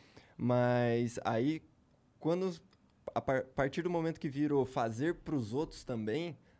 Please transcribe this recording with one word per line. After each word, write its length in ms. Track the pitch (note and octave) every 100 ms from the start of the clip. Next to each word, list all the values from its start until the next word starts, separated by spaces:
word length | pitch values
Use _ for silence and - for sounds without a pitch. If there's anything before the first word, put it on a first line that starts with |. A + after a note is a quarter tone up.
| - - - -
Mas 840 | A#2+ B2 B2 B2 A#2+ A#2 A#2+ -
aí, 380 | - A2+ C3+ D#3+ - _ _ _ _ _
quando, 340 | D#3 F3 F#3 E3 - _ _ _ -
a 80 | -
par-, 220 | - C3
partir 380 | - - C3 -
do 60 | E3+
momento 300 | F3 E3 D#3+
que 80 | D#3
virou 380 | C3 D3 C#3+ B2+
fazer 480 | C#3+ A#2 A2 D#3 E3+
pros 380 | - D3 G#2
outros 300 | B2 E3 -
também, 540 | - A#2+ G#2+ B2+ E3+ C3 -